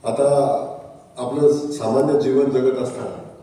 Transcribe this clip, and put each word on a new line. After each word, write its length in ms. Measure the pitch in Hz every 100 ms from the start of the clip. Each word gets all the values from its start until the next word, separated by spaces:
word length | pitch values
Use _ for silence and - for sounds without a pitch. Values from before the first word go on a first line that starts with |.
आता 560 | 117 117 143 143 143 139 - - - - - -
आपलं 340 | 123 143 147
सामान्य 680 | 147 147 - 110 127 151 147
जीवन 300 | 135 135 139
जगत 280 | 127 127 123
असताना 440 | - 101 - - - -